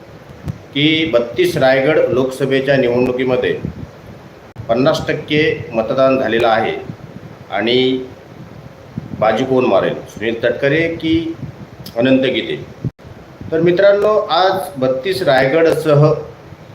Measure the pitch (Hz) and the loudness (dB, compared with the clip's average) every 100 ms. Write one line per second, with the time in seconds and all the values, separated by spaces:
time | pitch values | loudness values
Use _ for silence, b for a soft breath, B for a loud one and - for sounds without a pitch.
0 | - - - - - - - 139 151 160 | -20 -20 -20 -14 -12 -12 -8 0 2 2
1 | 160 147 - - 180 156 131 135 135 156 | 2 0 0 0 0 2 2 4 2 2
2 | 123 120 131 - 135 135 135 135 123 120 | 2 0 -2 -2 -2 0 2 2 2 2
3 | 127 127 127 127 92 - - - - - | 0 0 0 0 0 -2 -6 -10 -14 -16
4 | - - - - - - - 117 139 147 | -20 -20 -20 -20 -20 -14 -4 0 2 0
5 | - 147 - 151 156 - - 113 110 131 | -2 -6 -2 0 0 -2 -6 -4 -2 0
6 | 135 131 110 113 117 110 104 80 - - | 2 2 0 2 2 2 0 -4 -10 -14
7 | - - - - - 98 107 123 131 131 | -18 -18 -20 -20 -8 -4 0 2 2 -2
8 | 127 - - - - - - - - - | -6 -14 -20 -20 -20 -20 -20 -20 -14 -14
9 | - - 107 113 131 131 120 95 87 76 | -12 -2 0 0 0 2 2 2 0 -4
10 | - - 110 113 120 - 139 156 165 165 | -10 -8 -6 -2 -2 0 0 0 0 -4
11 | 165 165 160 165 - - - - - 113 | -2 0 -2 -8 -12 -14 -18 -18 -8 -2
12 | 127 131 131 110 - 73 - - - - | 2 4 2 -2 -4 -8 -10 -10 -10 -10
13 | - - - - - 160 170 175 202 202 | -16 -20 -20 -18 -6 0 2 4 4 4
14 | 202 214 - 160 190 190 - 135 127 127 | 2 2 2 2 2 0 -4 -2 0 0
15 | 196 180 - 131 135 160 165 147 156 143 | -2 0 2 4 4 4 2 2 2 4
16 | 151 151 - - - - - | 4 2 -4 -16 -20 -20 -20